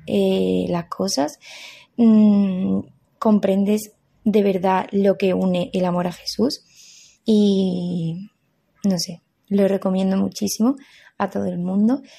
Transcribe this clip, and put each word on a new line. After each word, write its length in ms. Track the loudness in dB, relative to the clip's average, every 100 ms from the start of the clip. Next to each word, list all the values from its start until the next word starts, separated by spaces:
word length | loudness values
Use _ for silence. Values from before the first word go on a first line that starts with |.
| -4
eh, 580 | 0 2 2 0 0 0
las 160 | -4 -6
cosas. 520 | -6 -4 -2 -4 -6 -20 -20 -20 -20 -10 2
Mm, 840 | 4 6 6 4 2 -2 -2 -4 -6 _ _ _
comprendes 760 | 2 2 2 0 0 -2 -4 _ _ _
de 200 | 0 2
verdad 440 | 2 2 0 0 0
lo 260 | 0 2 2
que 160 | 0
une 360 | 0 0 0 -2
el 120 | -2 -2
amor 220 | -2 -4
a 40 |
Jesús 500 | -6 -10 -4 -4 -4 _ -20 -20 -20 -20 _ 0
y, 1040 | 2 4 2 0 -2 -4 -4 -6 -8 -12 _ _ _ _ _
no 140 | -2 -2
sé, 240 | -4 -12 _ _ -4
lo 180 | -2 0
recomiendo 480 | -2 -2 -2 0 0
muchísimo 600 | -2 -4 -6 -2 -2 -2 -10 _ -18 -8
a 100 | -6
todo 160 | -4 -6
el 140 | -6
mundo 420 | -4 0 0 0 -6